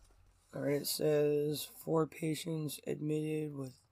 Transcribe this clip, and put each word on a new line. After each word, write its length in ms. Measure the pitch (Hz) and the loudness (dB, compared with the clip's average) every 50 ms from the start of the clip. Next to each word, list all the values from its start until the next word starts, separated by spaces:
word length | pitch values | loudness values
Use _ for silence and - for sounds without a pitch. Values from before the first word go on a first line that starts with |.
| - - - - - - _ _ _ _ - | -20 -20 -20 -20 -20 -20 _ _ _ _ -6
All 100 | 151 135 | -2 0
right, 180 | 139 147 143 | 0 0 0
it 60 | 147 | 0
says, 760 | - - - - 151 151 147 147 147 147 147 147 151 151 135 - | -2 -2 2 2 4 6 6 4 4 4 2 2 0 -2 -2 -6
"Four 440 | - - - - - 156 160 156 | -8 -12 -10 -2 2 2 2 2
patients 760 | 151 - - 165 160 156 - - 175 160 156 156 143 - - - | 2 -2 -2 -2 -2 0 -2 -2 -4 -4 -2 -2 -4 -6 -6 -4
admitted 720 | - - 143 151 151 151 156 151 156 156 156 151 151 147 | -4 -4 -2 0 0 0 0 0 0 0 0 -2 -2 -4
with 240 | 139 135 131 127 - _ _ | -6 -8 -8 -10 -16 _ _